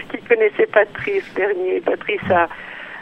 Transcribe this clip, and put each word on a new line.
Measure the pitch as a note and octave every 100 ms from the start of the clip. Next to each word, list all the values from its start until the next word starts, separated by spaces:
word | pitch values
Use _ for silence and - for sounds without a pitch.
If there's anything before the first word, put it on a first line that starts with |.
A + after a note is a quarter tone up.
| -
qui | A#3+
connaissaient | - - A3 - A4
Patrice | G#3+ G3+ - - G3 -
Bernier. | - G3 F#3 F#3 F#3
Patrice | - - - G3+ -
a | F3+ E3+ - - - - -